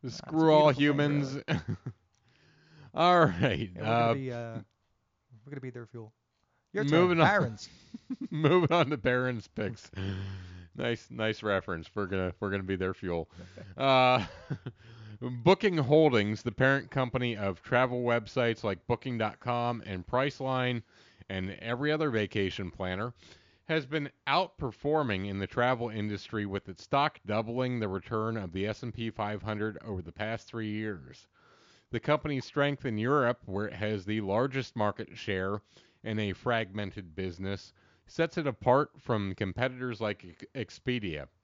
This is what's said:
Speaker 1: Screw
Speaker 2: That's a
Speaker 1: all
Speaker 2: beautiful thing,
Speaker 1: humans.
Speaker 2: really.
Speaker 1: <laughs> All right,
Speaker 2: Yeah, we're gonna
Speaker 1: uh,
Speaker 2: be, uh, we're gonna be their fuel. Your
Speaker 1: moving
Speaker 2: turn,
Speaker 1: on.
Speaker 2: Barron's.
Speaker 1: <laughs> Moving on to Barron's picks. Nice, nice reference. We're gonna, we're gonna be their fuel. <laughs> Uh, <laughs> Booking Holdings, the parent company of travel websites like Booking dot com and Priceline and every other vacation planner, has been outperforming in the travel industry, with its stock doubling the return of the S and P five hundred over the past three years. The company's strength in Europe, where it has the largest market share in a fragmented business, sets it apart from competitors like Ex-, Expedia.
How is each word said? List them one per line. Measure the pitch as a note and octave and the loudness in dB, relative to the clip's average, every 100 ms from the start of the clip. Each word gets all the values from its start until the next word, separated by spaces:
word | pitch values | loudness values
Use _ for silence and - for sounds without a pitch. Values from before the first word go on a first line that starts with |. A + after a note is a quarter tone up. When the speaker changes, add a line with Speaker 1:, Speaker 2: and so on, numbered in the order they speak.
| C3+ | -10
Speaker 1:
Screw | |
Speaker 2:
That's | A2+ | -12
a | - | -4
Speaker 1:
all | D#3+ D#3+ D3+ D3+ | 2 6 8 8
Speaker 2:
beautiful | |
thing, | C3+ | 6
Speaker 1:
humans. | D3 C#3+ D3 D3 C#3 C#3 - | 4 4 4 2 0 -4 -2
Speaker 2:
really. | E3 | -2
Speaker 1:
<laughs> | - - - - _ _ _ _ _ _ _ - - | -2 -8 -8 -14 _ _ _ _ _ _ _ -20 -12
All | - E3+ F3+ C#3+ | 2 6 8 6
right, | F2 B2+ F#2 G#2+ F2+ | 4 2 0 -4 -4
Speaker 2:
Yeah, | |
we're | |
gonna | A2 | 0
Speaker 1:
uh, | A#2 A#2 | 2 4
Speaker 2:
be, | B2+ C3 | 2 -2
uh, | A#2+ A#2 A2+ G#2 _ _ _ _ _ _ A2+ A#2+ | -8 -8 -12 -14 _ _ _ _ _ _ -20 -16
we're | |
gonna | C#3 | -12
be | B2+ | -10
their | B2 A#2 | -12 -14
fuel. | A#2 A2 _ _ _ _ _ _ | -16 -16 _ _ _ _ _ _
Your | G3 C#3+ | -2 4
Speaker 1:
moving | D#3 F3+ E3+ | 6 6 6
Speaker 2:
turn, | |
Speaker 1:
on. | D#3+ | 6
Speaker 2:
Barron's. | G#3 C3 G#2+ - - - - | 6 2 -4 -14 -20 -20 -20
Speaker 1:
<laughs> | _ C4 - | _ -10 -6
Moving | D3+ D#3 F3+ E3 | 2 6 6 6
on | E3+ C#3 | 4 2
to | C#3+ | 2
Barron's | A2+ B2 B2+ A#2+ - | 0 2 0 -4 -8
picks. | - G#2 A2+ - - G2 G2 - - - - - - | -6 -6 -6 -14 -8 -6 -6 -6 -10 -14 -18 -18 -6
Nice, | B2+ A#2 - | -4 -4 -6
nice | A#2+ A2 A2 | -4 -2 0
reference. | G#2+ F#2+ F#2 E2+ D#2+ | 0 0 0 -8 -6
We're | - G2 | -6 -4
gonna, | F#2+ F#2 F2 | -2 -2 -2
we're | G2+ | -4
gonna | G2 | -4
be | F#2+ F#2+ | -2 -2
their | F#2 | -2
fuel. | F#2 F#2 E2+ D#2+ - F2+ | -4 -4 -4 -6 -14 -20
<laughs> | - - - | -18 -18 -2
Uh, | C3+ C3 B2+ B2+ F#2 - - - - - | 4 6 6 4 0 -10 -10 -10 -10 -18
<laughs> | - A2+ A2 G#2 | -20 -20 -18 -12
Booking | B2 B2 A#2 F#3+ G#3+ E3+ | -10 0 4 6 4 2
Holdings, | C3+ D3 D#3 A#2+ G#2 G#2+ | 4 6 8 6 2 0
the | B2+ | -4
parent | G#2+ C3+ C#3 - | 2 4 4 0
company | - B2+ C3 B2 A2 | -2 0 0 -2 -2
of | G2 F2+ | -2 -4
travel | - B2 B2+ B2 | 0 2 2 0
websites | A#2+ A#2+ G#2+ - A#2+ A2+ | 2 0 0 0 0 2
like | A2 F#2+ - | -2 -4 -2
Booking | A#2+ C3+ A#2+ | -4 -2 -2
dot | G#2+ - | -2 -2
com | A#2+ B2 A#2+ A#2 - | -4 -2 0 -2 -6
and | F#2+ F2 | -8 -2
Priceline | B2 C#3+ - C3 B2+ B2 B2 - _ - _ - | 0 0 -2 -4 0 0 -2 -6 _ -20 _ -8
and | F#2+ F#2 F#2+ | -4 -4 -6
every | A2+ A#2+ D3 | -6 -4 0
other | D3+ D3+ | 0 0
vacation | A2+ G#2 G#2+ G2 - F#2 | 0 0 0 0 -2 -8
planner, | - F#2 F#2 A#2 A#2+ - - _ _ _ | -6 -4 -4 -6 -8 -20 -20 _ _ _
has | D#3+ C3 | -4 -2
been | D#3 C#3 _ - | -6 -6 _ 0
outperforming | D3+ F#3 _ C#3 G#2 C#3+ D#3 C#3 G2 G2 | 0 0 _ -8 -4 -2 0 0 -2 -2
in | G2 | -4
the | F#2+ | -4
travel | - B2 B2 A#2 | 0 0 0 -4
industry, | A2 G#2 G#2 - A2+ G2+ | -4 -4 -6 -6 -6 -4
with | G2 - | -4 -8
its | F#2+ | -16
stock | - C#3 D3+ - - | -2 0 0 -2 -4
doubling | G#2+ A2 A#2+ B2+ B2 | -2 -2 -2 -2 -2
the | G#2+ | -2
return | F#2+ F2+ A2+ A2 A2+ | -4 -4 -4 -2 -4
of | F#2+ | -6
the | F2+ G2+ | -4 -4
S | G#2+ | -4
and | B2 | -8
P | A2 A2+ | -6 -8
five | G#2+ G#2 G#2+ | -4 -4 -4
hundred | G2+ G#2+ G#2+ G2+ - | -6 -4 -4 -6 -8
over | F#2+ | -8
the | E2 | -8
past | - G#2+ A2+ - | -8 -6 -6 -8
three | A#2 G#2+ | -8 -6
years. | G#2+ A2 F#2+ B1+ C2 _ _ _ _ _ _ _ | -4 -6 -8 -12 -20 _ _ _ _ _ _ _
The | - | -6
company's | - D3 D3+ C#3 - | 0 0 0 -4 -4
strength | - C#3+ C#3+ C3+ | 0 0 0 -4
in | G#2+ | -2
Europe, | A2+ D3 A#2+ B2 - | 2 2 2 0 -4
where | F#2+ G#2 | -6 -6
it | |
has | F#2 G#2+ G#2+ F#2 | -4 -4 -4 -2
the | A2 | -4
largest | G2+ G2+ C3+ C3 B2 - | 0 0 0 -2 -6 -2
market | G#2 G2 A2 G#2 | -2 -2 -10 -10
share | - F#2+ F#2+ G#2 _ - _ _ | -4 -2 0 -4 _ -20 _ _
in | A2 A2 | -6 -2
a | G#2 | -2
fragmented | F2+ B2+ A#2 G#2 G2 G2+ G2 F2+ D#2+ | -2 0 0 -2 -6 -8 -8 -14 -6
business, | F#2+ E2+ F#2+ G2 - _ _ _ _ | -6 -6 -6 -6 -8 _ _ _ _
sets | - E3 - | -2 -2 -2
it | D3 | -4
apart | A#2 - B2+ D3 - | -2 4 4 4 -6
from | - A2+ G2 | -2 0 0
competitors | F#2 G2 F2+ B2+ B2+ B2+ G#2+ | -2 -4 -2 -4 -2 -8 -4
like | G#2+ G2+ F#2 D#2+ - | -4 -4 -10 -18 -14
Ex-, | C3+ A2+ - | -10 -10 -8
Expedia. | - B2 G2+ D2+ C2+ _ | -4 -2 -2 -6 -10 _